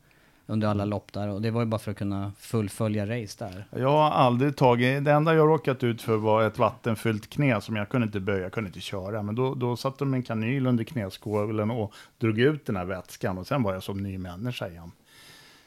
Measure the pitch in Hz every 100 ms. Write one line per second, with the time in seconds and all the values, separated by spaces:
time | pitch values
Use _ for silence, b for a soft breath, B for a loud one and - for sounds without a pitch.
0 | b b b b - 110 107 101 104 101
1 | - 98 104 98 113 117 113 107 - 98
2 | 101 98 101 - - 113 101 - 110 104
3 | 101 120 101 - 104 95 - - 131 151
4 | 151 151 131 123 147 139 131 120 123 143
5 | 143 147 160 160 156 156 - 107 120 110
6 | - 110 107 107 110 117 110 - 120 107
7 | 117 104 - - 143 104 - 107 101 131
8 | 107 104 95 98 92 117 98 90 - 98
9 | 95 107 104 110 131 139 120 120 135 -
10 | 139 127 123 110 110 139 127 120 110 120
11 | 95 - 107 104 107 107 107 120 101 B
12 | B _ 113 110 135 151 - 98 90 92
13 | - - 110 92 92 143 101 92 98 98
14 | 98 95 90 87 123 120 98 85 85 -
15 | B B B B B B